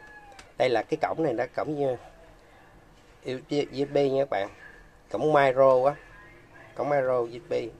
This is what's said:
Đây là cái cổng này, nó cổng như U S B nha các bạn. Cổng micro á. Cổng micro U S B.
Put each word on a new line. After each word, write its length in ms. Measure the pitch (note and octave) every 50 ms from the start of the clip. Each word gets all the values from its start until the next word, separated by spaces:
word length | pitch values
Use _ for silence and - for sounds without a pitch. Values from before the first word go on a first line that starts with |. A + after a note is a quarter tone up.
| - - - - - - - - - - - -
Đây 100 | B2+ B2+
là 140 | A#2+ G#2+
cái 160 | - - - -
cổng 200 | - F2+ F#2+ D#3+
này, 100 | D#3+ C#3+
nó 120 | A2+ A#2 B2+ - -
cổng 180 | - - D3 D#3
như 220 | C#3+ C#3+ C3 B2 A2+ - - - - - - - - - - - - - - - - - - - - - - - - -
U 100 | C3 B2+ B2+ - - D3 D3 - - A#2+ C3 C#3+
S 40 | C#3
B 40 | D3
nha 260 | D3 C#3+ C3+ C3+ C3+
các 80 | C#3 -
bạn. 180 | G#2+ F#2+ G2 G#2+ - - - - - - - - - - - -
Cổng 220 | - G#2 C#3+ D#3
micro 520 | D3+ C#3+ C#3 C3+ B2+ C3 C3+ C3+ C3 B2+ B2+
á. 100 | C#3+ C#3+ - - - - - - - - - - - - - - - -
Cổng 140 | - A#2+ C#3+
micro 300 | D3 C#3 B2+ B2+ B2+ B2
U 100 | A#2 A2+
S 220 | A#2+ A#2 - -
B. 40 | B2 B2 B2 A2 -